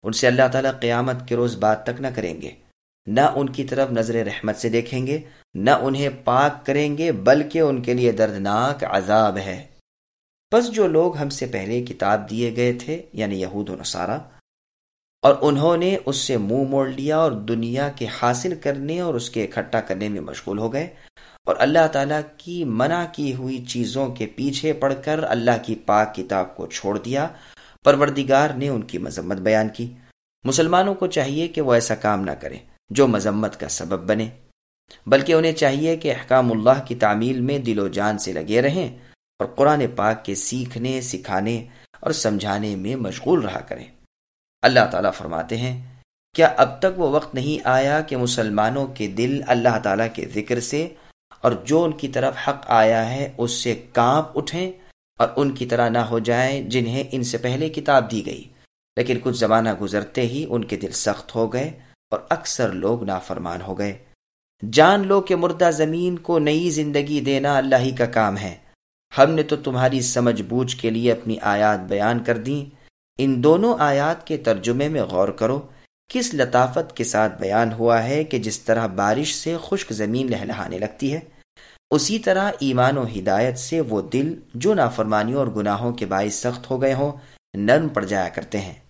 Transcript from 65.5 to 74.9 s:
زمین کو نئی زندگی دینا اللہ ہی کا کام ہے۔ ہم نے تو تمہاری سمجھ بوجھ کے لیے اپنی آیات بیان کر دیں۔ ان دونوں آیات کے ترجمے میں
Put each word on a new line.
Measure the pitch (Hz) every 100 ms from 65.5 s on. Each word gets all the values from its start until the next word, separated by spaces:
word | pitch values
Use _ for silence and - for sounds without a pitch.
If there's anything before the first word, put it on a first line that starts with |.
| 165 175
زمین | 151 156 165 180 170
کو | - 170
نئی | 151 156 175
زندگی | 151 151 143 143 147
دینا | 127 139 139 139
اللہ | 135 131
ہی | 127 127
کا | 117
کام | 117 107 98
ہے۔ | 98 82 _ _ _ _ _ -
ہم | 143
نے | 160
تو | 147 147
تمہاری | 143 127 131 135
سمجھ | 123 - 120 110
بوجھ | 98 120 127 -
کے | 113
لیے | 113 120
اپنی | 117 - 113
آیات | 104 101 107 104
بیان | 92 101 104 120
کر | 120 113
دیں۔ | 123 143 143 - _ _ _ -
ان | 135 131
دونوں | 139 170 208 160
آیات | 147 139 151 - -
کے | 160
ترجمے | - 104 110 120
میں | 147